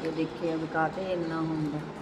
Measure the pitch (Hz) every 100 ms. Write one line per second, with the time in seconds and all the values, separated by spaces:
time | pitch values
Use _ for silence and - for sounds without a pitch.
0 | 160 160 156 - 170 160 160 165 160 165
1 | 190 180 165 160 160 160 151 151 - -